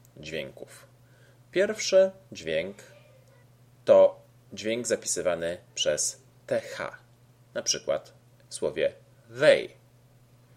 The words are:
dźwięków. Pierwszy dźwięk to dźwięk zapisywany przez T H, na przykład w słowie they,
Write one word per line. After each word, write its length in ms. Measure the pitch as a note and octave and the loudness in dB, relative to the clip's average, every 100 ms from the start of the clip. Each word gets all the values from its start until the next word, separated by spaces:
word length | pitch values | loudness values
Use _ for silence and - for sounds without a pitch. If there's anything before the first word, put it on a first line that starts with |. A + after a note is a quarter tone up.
| - - | -20 -20
dźwięków. 720 | D2+ D#2+ C2+ C2 - - - _ _ _ - _ _ | -10 -10 -10 -14 -20 -20 -20 _ _ _ -20 _ _
Pierwszy 600 | F3 G#3 G#3+ - F#3+ F#3+ - - | -2 -2 -2 2 4 4 0 -18
dźwięk 460 | - D#2+ D#2 G2 - - - - - - - - _ - _ - | -12 -4 -4 -4 -10 -20 -20 -20 -20 -20 -20 -20 _ -20 _ 6
to 340 | G2 F#2+ - - _ _ | 8 8 4 -16 _ _
dźwięk 340 | F#2+ G#2+ A#2 A2+ | -10 -6 -4 -2
zapisywany 720 | G#2+ - F#2 F2 E2+ E2+ F2 - - | -2 -2 -2 -2 -2 -4 -8 -10 -4
przez 460 | - D2+ - - - _ - | -2 -2 -4 -8 -18 _ -6
T 160 | A#2 | -6
H, 360 | - - - - - _ _ _ _ | -6 -10 -10 -12 -20 _ _ _ _
na 80 | - | -8
przykład 520 | - - - C#2+ - - _ _ _ | -6 -4 -4 -6 -8 -20 _ _ _
w 40 | |
słowie 400 | - D#2+ D2 C#2+ - - - - A#2 | -8 -6 -2 -4 -4 -18 -20 -18 2
they, 300 | D3 E2+ - - _ _ _ _ _ _ _ | 4 4 0 -14 _ _ _ _ _ _ _